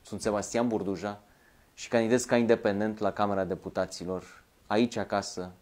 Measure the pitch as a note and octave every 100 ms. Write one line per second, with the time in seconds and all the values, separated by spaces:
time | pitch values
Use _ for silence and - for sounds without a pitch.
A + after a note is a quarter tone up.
0 | - G2+ A2+ G#2 F#2+ A#2 A#2+ G#2+ F#2+ F#2
1 | G#2 G2+ _ _ _ _ _ - - A#2
2 | A2+ B2 - A#2+ A#2 A2+ G#2+ G2+ A2 G#2+
3 | G#2 - G#2 G2 F#2 F#2 F#2+ G2 F#2 -
4 | F2 F#2 - - _ _ _ G#2 A#2+ A2+
5 | G2 G#2 G2 - F2+ F2+